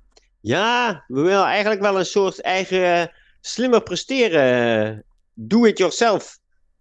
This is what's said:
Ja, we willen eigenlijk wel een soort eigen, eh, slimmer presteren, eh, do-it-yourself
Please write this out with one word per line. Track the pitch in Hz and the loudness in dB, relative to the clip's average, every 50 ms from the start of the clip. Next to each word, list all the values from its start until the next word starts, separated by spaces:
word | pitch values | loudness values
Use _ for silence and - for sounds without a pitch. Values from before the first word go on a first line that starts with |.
| _ _ _ _ _ _ _ _ | _ _ _ _ _ _ _ _
Ja, | - 101 123 170 202 226 240 240 247 233 190 143 - - | -6 -4 -2 0 0 0 0 0 -2 -2 -4 -8 -10 -8
we | 123 135 | -4 -2
willen | 151 180 196 196 190 | 0 2 2 2 2
eigenlijk | 139 123 202 202 214 220 196 | 2 0 0 0 0 -2 0
wel | 196 208 196 190 | 0 0 0 0
een | 175 | -2
soort | - - 202 196 190 180 - | -2 0 0 0 0 -2 -4
eigen, | - - 185 190 190 180 185 185 185 180 175 | -4 -4 -2 -2 -2 -2 -2 0 2 2 2
eh, | 175 170 165 - _ _ _ _ _ | 0 0 -2 -8 _ _ _ _ _
slimmer | - - - - 240 254 240 220 220 | -16 -12 -6 -4 0 2 2 2 0
presteren, | - 180 165 - - 262 269 240 214 165 151 135 127 123 123 120 117 113 110 107 107 | -2 -6 -8 -6 -4 -2 0 0 2 2 2 4 4 2 2 2 2 0 0 0 -2
eh, | 110 107 - _ _ _ _ _ _ | -6 -10 -16 _ _ _ _ _ _
do-it-yourself | - 110 110 196 233 240 220 190 160 180 170 147 - 233 233 202 170 - - - _ _ _ _ _ _ _ _ _ | -18 -6 0 2 4 4 4 4 2 0 -2 0 0 0 0 0 0 -4 -8 -18 _ _ _ _ _ _ _ _ _